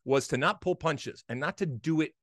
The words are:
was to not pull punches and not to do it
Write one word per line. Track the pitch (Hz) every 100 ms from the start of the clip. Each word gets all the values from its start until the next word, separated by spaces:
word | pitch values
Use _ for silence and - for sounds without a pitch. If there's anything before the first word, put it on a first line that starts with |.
was | 123 135 -
to | 127
not | 156 208
pull | 180 180
punches | 160 147 117 - -
and | 120
not | 151 180
to | 185
do | 117 160 160
it | 156 -